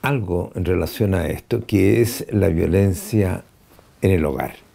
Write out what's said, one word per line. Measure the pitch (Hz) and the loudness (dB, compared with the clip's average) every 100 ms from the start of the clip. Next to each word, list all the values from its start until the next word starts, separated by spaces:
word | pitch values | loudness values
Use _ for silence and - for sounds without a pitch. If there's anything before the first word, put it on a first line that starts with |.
algo | 131 143 92 90 - | -2 -2 -2 -4 -4
en | - | -4
relación | 90 87 85 - 104 | -2 0 -2 -2 0
a | 95 76 | 0 -2
esto, | 78 _ 117 - | -6 _ -6 0
que | 101 98 110 | 2 4 4
es | 117 - - | 2 -2 -2
la | 104 90 | 0 2
violencia | 82 85 92 98 90 - 110 95 90 - _ _ - _ _ | 2 2 2 2 0 -2 0 0 -4 -10 _ _ -20 _ _
en | 95 | 0
el | 92 | 2
hogar | 76 65 65 - _ | 0 -2 -6 -10 _